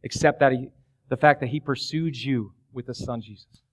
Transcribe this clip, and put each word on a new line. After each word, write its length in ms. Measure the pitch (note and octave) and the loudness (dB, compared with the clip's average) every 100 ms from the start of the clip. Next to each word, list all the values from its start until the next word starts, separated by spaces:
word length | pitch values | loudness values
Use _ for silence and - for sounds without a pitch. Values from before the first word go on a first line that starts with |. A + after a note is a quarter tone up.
Accept 360 | - - D3+ C#3+ | -8 2 2 6
that 120 | C#3 | 4
he, 160 | B2+ C3 _ _ _ _ | 4 -4 _ _ _ _
the 80 | C3 | 4
fact 240 | D3+ C#3+ | 4 4
that 80 | B2 | 0
he 120 | D3 | -4
pursued 560 | - C3 - D#3+ E3 B2+ | -4 -6 -4 -2 -2 -4
you 360 | B2+ B2+ G2+ _ _ | -2 -2 -2 _ _
with 140 | B2 B2 | -14 -12
his 120 | B2 | -10
son, 220 | - A#2+ | -8 -8
Jesus. 420 | G#2 G#2 _ _ _ | -10 -20 _ _ _